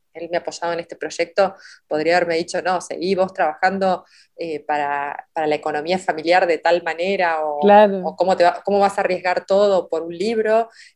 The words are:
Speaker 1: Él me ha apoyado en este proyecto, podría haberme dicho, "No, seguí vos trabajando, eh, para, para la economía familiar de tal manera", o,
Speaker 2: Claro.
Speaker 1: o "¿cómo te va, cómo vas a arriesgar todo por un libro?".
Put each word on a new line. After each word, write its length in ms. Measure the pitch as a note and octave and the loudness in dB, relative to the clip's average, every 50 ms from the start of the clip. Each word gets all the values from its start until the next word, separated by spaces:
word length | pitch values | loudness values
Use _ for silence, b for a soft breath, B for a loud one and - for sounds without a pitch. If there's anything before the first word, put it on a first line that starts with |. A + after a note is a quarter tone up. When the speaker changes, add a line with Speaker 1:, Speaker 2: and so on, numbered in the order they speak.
| _ _ - | _ _ -16
Speaker 1:
Él 160 | E3 E3+ E3 | -14 -8 -6
me 60 | E3+ | -4
ha 20 | E3+ | -4
apoyado 340 | E3+ D#3+ D3+ - E3+ E3+ E3+ | -4 -6 -8 -6 -6 -4 -4
en 60 | E3+ | -6
este 160 | E3+ - - | -8 -10 -12
proyecto, 600 | - D3 D#3 - - E3+ F3 - - F#3+ F#3+ G3 B B B B B _ | -10 -10 -8 -6 -6 -6 -2 0 0 0 0 -2 B B B B B _
podría 300 | - D3+ D3+ D#3 D#3+ F3 | -6 -4 -2 0 2 2
haberme 180 | F3+ F3 E3+ E3 | 2 2 0 -2
dicho, 260 | E3 E3+ - - F3+ D#3 | -2 -4 -4 -6 -4 -2
"No, 180 | F3 F#3 F3 | -2 -2 -2
seguí 320 | - - - - E3 F#3 G3 | -4 -8 -8 -6 -4 -2 0
vos 180 | F3+ F#3+ F#3+ F#3+ | 0 0 -2 -2
trabajando, 720 | - F3+ D#3 D3+ - - F#3+ F#3+ G3 F#3+ F#3+ F3+ - b b b b b b _ | -2 -2 -2 0 0 0 0 0 0 0 0 0 -2 b b b b b b _
eh, 240 | - E3+ E3+ D3+ C#3+ | -12 -8 -8 -8 -8
para, 640 | D3 - D3+ D3 C#3+ C#3+ C#3+ C#3+ C#3+ C#3+ - - - _ - | -6 -4 -4 -2 -2 -2 -4 -4 -6 -6 -8 -12 -14 _ -6
para 140 | E3 D#3 | -4 -2
la 80 | D3+ D3+ | 0 0
economía 440 | D3 - D#3 D3+ D3 D3 E3 F#3 F#3 | -2 -2 -4 -4 -4 -2 -2 -2 -2
familiar 480 | - - D#3+ D#3+ D#3 E3 F3 F#3 F#3+ | -2 -2 -4 -2 0 2 2 4 4
de 100 | F3 D#3+ | 2 0
tal 240 | D3+ - E3 E3+ E3+ E3+ | 0 2 2 0 0 0
manera", 600 | E3+ D#3+ E3 F3 F#3+ G3 F#3+ F3+ E3+ D#3+ D#3 D#3 | -4 -4 -4 -2 -2 0 0 0 0 0 0 -2
o, 140 | D#3 D3 D3 | -4 -2 2
Speaker 2:
Claro. 400 | D3+ G3+ G3+ G#3 G#3+ G3+ G3 F#3+ F3+ | 4 6 8 8 8 6 4 -2 -6
Speaker 1:
o 120 | D#3+ - | -6 -4
"¿cómo 200 | - F3+ F#3 F#3 | -2 0 2 2
te 80 | F3+ E3+ | 4 4
va, 160 | F3 E3+ - - | 2 2 0 -2
cómo 140 | G3 G3+ G3+ | 0 2 2
vas 180 | G3+ G3 G3 | 2 2 0
a 40 | G#3 | -2
arriesgar 440 | F#3+ F3 F#3 F3 F3 F3+ F3+ F3+ F3+ | -2 -2 -2 -2 -2 -2 -2 -2 -2
todo 420 | - G3 G3 G#3 G3+ G3 F3+ - - | 0 2 2 4 4 2 0 0 -2
por 120 | - D#3+ E3 | -4 -6 -6
un 140 | E3+ E3+ | -6 -6
libro?". 520 | E3+ F#3+ A3 A#3 A3 G#3+ G#3+ A3 A3+ A3+ A3+ b b b b b | -4 -2 -2 0 0 0 2 2 2 0 -2 b b b b b